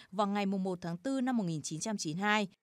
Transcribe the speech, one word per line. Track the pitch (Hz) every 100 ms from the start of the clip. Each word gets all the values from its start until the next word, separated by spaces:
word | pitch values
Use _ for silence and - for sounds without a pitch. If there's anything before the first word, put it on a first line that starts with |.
| -
vào | 185 202
ngày | 202 196
mùng | 196
một | 190 180
tháng | 170 170
tư | 269 269
năm | 254 240
một |
nghìn | 180 160
chín | - 156
trăm | 220 208
chín | 160 165
mươi |
hai. | 208 214 196 _